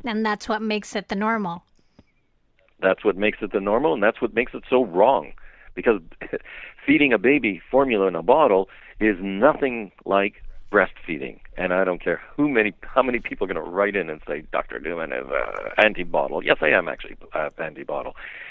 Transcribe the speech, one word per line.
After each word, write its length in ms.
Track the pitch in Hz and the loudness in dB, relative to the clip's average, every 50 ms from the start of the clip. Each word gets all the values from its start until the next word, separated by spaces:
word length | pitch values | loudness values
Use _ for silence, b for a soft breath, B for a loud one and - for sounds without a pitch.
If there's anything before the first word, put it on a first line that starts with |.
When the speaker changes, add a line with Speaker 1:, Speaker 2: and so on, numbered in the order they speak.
| - | -8
Speaker 1:
And 180 | 254 214 214 220 | -4 -2 -2 0
that's 240 | 214 208 202 - - | 0 -2 -2 -2 -4
what 120 | 214 214 | -4 -2
makes 340 | 220 214 214 214 202 - - | -2 -2 -4 -4 -4 -6 -6
it 140 | 214 - - | -8 -6 -4
the 60 | 190 | -4
normal. 480 | 196 214 220 226 220 202 175 170 175 - _ _ _ _ _ _ _ _ _ _ _ _ _ _ _ _ _ _ _ _ _ _ _ | -2 -2 -2 -2 -2 -4 -6 -8 -10 -14 _ _ _ _ _ _ _ _ _ _ _ _ _ _ _ _ _ _ _ _ _ _ _
Speaker 2:
That's 220 | - 95 95 - - | 2 2 2 2 2
what 100 | 107 90 | 0 0
makes 240 | 92 104 107 101 - | 2 0 0 0 -2
it 100 | 110 101 | -4 -4
the 80 | - 104 | -2 -2
normal, 340 | 98 101 104 117 147 160 156 | 0 2 2 2 2 0 2
and 80 | 120 | 2
that's 180 | 98 107 - - | 2 2 2 0
what 120 | 127 110 107 | -4 -2 0
makes 200 | 113 120 - - | -2 -2 -2 -6
it 80 | 117 - - | -12 -2 0
so 160 | 135 127 127 | 2 2 2
wrong. 480 | 95 82 92 104 127 139 95 73 - - b b b b b b b - | 2 4 4 6 6 4 2 0 -6 -12 b b b b b b b -12
Because 260 | 90 - 123 110 95 82 - - - | -2 0 2 0 0 -2 -10 -16 -16
<laughs> 100 | - - - - B B B B B B B - - | -10 -10 -10 -10 B B B B B B B -6 2
feeding 280 | - 147 156 147 135 120 | 2 4 4 6 4 4
a 60 | 104 | 4
baby 420 | 92 127 143 147 113 107 92 82 - - | 4 4 4 4 2 -2 -4 -4 -6 0
formula 380 | - 131 139 131 117 101 95 | 2 2 4 4 2 2 2
in 80 | 95 87 | 2 0
a 80 | 82 80 | 0 2
bottle 460 | 101 131 160 151 120 98 95 95 B B B B B B B | 4 6 6 6 6 4 4 2 B B B B B B B
is 180 | 104 110 101 87 | 2 2 2 0
nothing 680 | 98 98 95 95 117 151 147 151 147 131 120 117 104 90 - - - | -2 -4 2 4 4 4 4 2 -2 -2 -2 -6 -8 -10 -14 -10 -4
like 360 | 90 98 98 98 107 - - - - - - - - | 0 0 2 2 0 -4 -10 -14 -16 -14 -16 -6 0
breastfeeding. 680 | 107 101 92 - - - - - 82 69 67 60 53 - - - - | 2 2 2 2 -2 -8 -10 -8 -8 -8 -8 -10 -12 -14 -20 -14 -6
And 160 | - 90 92 90 | -6 -2 0 0
I 100 | 92 95 | 0 2
don't 180 | 92 90 85 | 0 -2 -2
care 200 | - 90 82 80 - - - | -2 -4 -4 -4 -6 -8 -4
who 140 | - 147 147 | -2 -2 2
many, 240 | 135 113 107 104 - _ | 2 2 0 0 -2 _
how 220 | - - - 135 127 | -14 0 0 0 2
many 160 | 127 120 117 | 2 -2 -4
people 260 | - - - - 101 | -6 -10 -8 -6 -6
are 80 | 90 95 | -4 -4
gonna 160 | 85 80 85 | -6 -6 -2
write 260 | 87 95 101 101 98 | 0 0 0 2 0
in 140 | 98 85 80 | -2 -4 -4
and 120 | 78 78 - | -8 -10 -8
say, 160 | - 73 76 80 - | -8 -8 -8 -8 -6
"Doctor 280 | - 65 - - - 62 | -6 -6 -4 -6 -8 -10
Newman 320 | 71 80 87 85 82 71 64 | -8 -6 -6 -6 -6 -6 -6
is, 140 | 64 65 | -8 -6
uh, 420 | 65 69 67 57 52 50 50 50 52 - | -4 -4 -4 -4 -4 -6 -8 -10 -4 2
anti-bottle." 640 | - 107 107 92 90 85 85 80 78 69 64 71 87 - | 2 2 4 2 0 -4 0 0 0 0 0 -2 -2 0
Yes, 140 | - 147 - | 0 0 2
I 80 | 160 151 | 2 2
am 180 | 127 95 85 | 2 2 2
actually, 300 | 78 65 - - - 50 - - - - | -2 -6 -10 -12 -16 -18 -18 -14 -10 -6
uh, 160 | 76 76 76 - - | -6 -6 -6 -8 -10
anti-bottle. 560 | 82 78 76 - 69 - 76 67 - 139 B B B B B B B B | -10 -10 -10 -12 -10 -8 -8 -8 -8 -10 B B B B B B B B